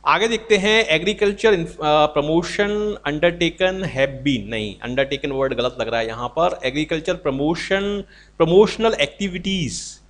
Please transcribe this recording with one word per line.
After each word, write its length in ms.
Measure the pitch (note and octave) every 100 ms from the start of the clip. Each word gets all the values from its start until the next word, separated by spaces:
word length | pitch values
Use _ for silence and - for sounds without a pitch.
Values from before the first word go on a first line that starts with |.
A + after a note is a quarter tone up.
| D3
आगे 200 | D#3+ A3+
देखते 300 | A3+ - G#3
हैं, 280 | G3+ A3 A3+
एग्रीकल्चर 680 | D#3 F3 G#3 G3+ G3+ A3 F#3+
inf-, 160 | E3
अ, 340 | - D3+ D3+ D3
प्रमोशन 920 | D3+ D3 E3 E3+ - G3+ G#3 G#3 G3+ D3
undertaken 640 | D3+ F3 E3+ E3+ D#3+ F#3
have 420 | F#3+ F#3 A#2+ C#3 C3 C#3
been, 220 | B2+ G2+
नहीं, 260 | A2+ G#2+ F#2+
undertaken 500 | A#2+ B2+ C#3 C#3 D3
वर्ड 240 | C3+ C3+
गलत 240 | A#2+ B2 B2
लग 60 | A2+
रहा 120 | A#2
है 80 | A2+
यहाँ 200 | A2+ B2
पर, 320 | - F3 F3
एग्रीकल्चर 500 | C3 C#3 D3+ E3 D#3+
प्रमोशन, 920 | E3+ D3 C3+ D3 E3 - G3 G3+ G3+ - - - _
प्रमोशनल 560 | D#3+ F3+ G#3+ - A3+
एक्टिविटीज 1040 | - C#3+ - G3 F3+ F#3+ F#3+ C#3 - - - _